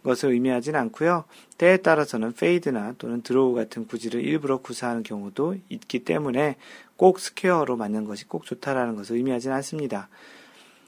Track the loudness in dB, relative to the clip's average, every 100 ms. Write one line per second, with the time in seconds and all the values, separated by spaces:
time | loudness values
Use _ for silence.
0 | -2 0 2 2 2 0 0 -2 -2 0
1 | 2 2 -2 -18 -20 2 6 6 6 4
2 | 2 -2 -4 0 2 2 0 -2 -4 -8
3 | -8 -8 0 4 4 2 -2 -6 -8 -8
4 | -4 -4 -2 -2 0 -2 -4 -6 -4 -4
5 | -6 -8 -6 -2 -2 -2 -8 -14 -6 -6
6 | -2 -2 0 0 0 -2 -12 -20 -20 6
7 | 6 6 -2 -2 2 2 2 -2 -2 -4
8 | -4 -10 -8 -10 -8 -8 -2 -2 -2 -4
9 | -4 -2 0 -2 -2 -4 -4 -6 -4 -6
10 | -8 -18 -20 -20 -20 -20 -20 _